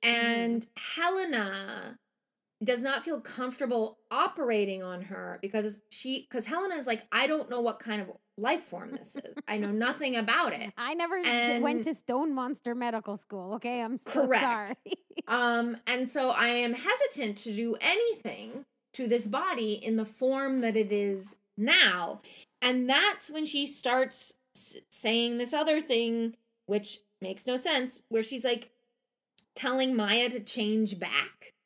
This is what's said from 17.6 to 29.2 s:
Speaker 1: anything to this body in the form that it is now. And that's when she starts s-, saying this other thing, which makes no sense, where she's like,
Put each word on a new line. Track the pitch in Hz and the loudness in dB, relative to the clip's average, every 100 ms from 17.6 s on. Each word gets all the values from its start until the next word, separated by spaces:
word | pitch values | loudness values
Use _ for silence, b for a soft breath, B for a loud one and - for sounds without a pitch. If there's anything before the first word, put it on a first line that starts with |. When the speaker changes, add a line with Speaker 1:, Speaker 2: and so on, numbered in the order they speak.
| 233 226 | -2 0
Speaker 1:
anything | 277 381 466 427 220 190 220 240 285 _ _ | 2 2 2 0 -6 -8 -10 -12 -14 _ _
to | - 247 | -6 2
this | 240 214 | 2 2
body | 262 359 320 220 | -2 0 0 -2
in | 208 - 220 | -2 0 0
the | 214 | -2
form | - 254 269 277 262 | 0 0 2 0 2
that | 233 220 | 2 2
it | 202 | 2
is | 208 202 196 190 - _ - | 2 0 -2 -6 -20 _ -2
now. | 220 349 262 180 165 147 B B B _ | 4 6 6 4 -2 -6 B B B _
And | 254 254 247 | 2 2 4
that's | 277 392 381 - | 4 4 2 -6
when | 302 311 | -6 -4
she | 285 277 | -2 -4
starts | 285 254 254 262 - - - _ - | -2 0 2 2 -2 -12 -12 _ -12
s-, | - - _ | -10 -12 _
saying | - 220 226 233 240 | -4 0 2 2 -2
this | 247 | -2
other | 294 311 311 | 0 2 2
thing, | 311 233 233 233 233 226 _ _ - | 2 2 2 0 -2 -4 _ _ -2
which | 208 208 - _ _ | -2 -2 -14 _ _
makes | 185 190 - | -10 -6 -2
no | 254 | -2
sense, | 294 294 254 - _ | 2 0 0 -8 _
where | 226 | 0
she's | 220 262 | 0 -2
like, | 247 240 - _ _ _ _ _ | 0 0 -4 _ _ _ _ _